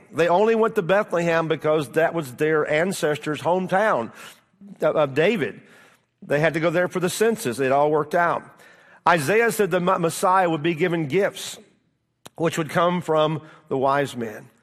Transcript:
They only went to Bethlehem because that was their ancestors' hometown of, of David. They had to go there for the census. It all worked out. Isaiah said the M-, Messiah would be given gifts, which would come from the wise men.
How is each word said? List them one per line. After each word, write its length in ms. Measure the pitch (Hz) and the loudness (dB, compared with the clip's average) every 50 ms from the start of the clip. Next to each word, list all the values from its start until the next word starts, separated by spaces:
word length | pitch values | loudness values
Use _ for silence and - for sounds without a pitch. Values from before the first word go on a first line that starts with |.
| - - - | -20 -10 -2
They 160 | 135 165 170 | 0 2 2
only 260 | 175 180 214 226 226 | 4 2 4 2 2
went 200 | 220 220 220 220 | 2 2 0 0
to 80 | 214 180 | -2 0
Bethlehem 680 | 156 190 202 214 208 - 170 175 170 165 165 165 156 | 2 2 0 0 0 -2 -2 0 2 2 0 0 0
because 420 | 160 143 - 156 151 160 147 120 | -2 -2 0 0 0 0 -2 -2
that 220 | - 160 160 165 - | 0 0 0 2 0
was 220 | 165 156 127 123 | -2 -8 -8 -4
their 340 | 110 151 156 160 151 151 - | -2 0 0 2 0 0 0
ancestors' 720 | 151 151 170 190 185 - - 151 151 139 - 156 151 127 | 0 0 0 0 -2 -2 -2 -2 -2 -2 -4 -6 -6 -4
hometown 720 | 127 156 175 185 185 165 175 190 214 220 180 127 113 - - - - - - _ _ _ _ _ - - - - - | -2 -2 -2 -2 -2 0 0 0 2 2 0 0 -2 -6 -10 -16 -20 -20 -20 _ _ _ _ _ -20 -20 -10 -2 -2
of, 140 | 156 - | 0 2
of 180 | 160 151 139 131 | 2 0 0 0
David. 460 | 135 156 196 240 208 131 101 95 - - - - - - - _ _ _ _ _ _ | 0 2 2 2 0 -2 -4 -6 -10 -20 -20 -20 -20 -20 -20 _ _ _ _ _ _
They 200 | - - 135 147 | -6 -4 -2 0
had 140 | 156 165 147 | 2 0 0
to 60 | 165 | 0
go 80 | 156 175 | -2 0
there 200 | 156 175 180 170 | 0 0 0 0
for 120 | - 180 | -2 -2
the 80 | 170 180 | -4 -2
census. 500 | - - 214 233 226 214 - 131 113 110 | 0 0 0 0 0 0 -4 -6 -2 -2
It 140 | 139 131 135 | 0 2 2
all 180 | 143 147 151 | 2 2 2
worked 240 | 151 151 151 151 - | 2 0 -2 0 0
out. 280 | 175 175 170 143 - - - - - - - - - - - - - - - | 0 0 2 0 -2 -6 -10 -20 -20 -20 -20 -20 -20 -20 -20 -12 -2 2 2
Isaiah 420 | 175 170 139 135 196 220 233 233 | 2 2 2 2 2 2 2 2
said 200 | - - 208 180 | 2 0 0 0
the 80 | 165 180 | 0 0
M-, 240 | 175 180 185 185 170 | 2 2 0 2 0
Messiah 480 | 165 160 - - 190 185 190 185 175 | -2 -2 0 0 2 4 4 4 2
would 120 | 160 156 147 | 0 0 -2
be 120 | 170 175 | -2 -2
given 320 | 143 170 180 165 170 160 | 0 0 0 0 -2 -2
gifts, 520 | 135 139 185 196 170 - - - - - - - _ _ _ _ _ _ _ _ _ _ _ - - _ | -2 0 0 0 0 -2 -6 -14 -14 -14 -16 -20 _ _ _ _ _ _ _ _ _ _ _ -20 -18 _
which 220 | - 160 165 - 165 | -4 -4 -2 -2 -2
would 100 | 160 135 | -6 -2
come 320 | - 180 170 175 180 180 | 0 0 2 2 0 -2
from 400 | - - 156 156 151 156 160 143 - - - - _ - | -2 0 2 2 2 2 0 -4 -8 -12 -20 -20 _ -6
the 100 | 139 135 | -4 -2
wise 360 | 131 135 139 143 143 127 - | 0 2 2 0 0 -2 -6
men. 360 | 123 113 110 107 110 - - _ _ | -8 -10 -10 -10 -14 -20 -20 _ _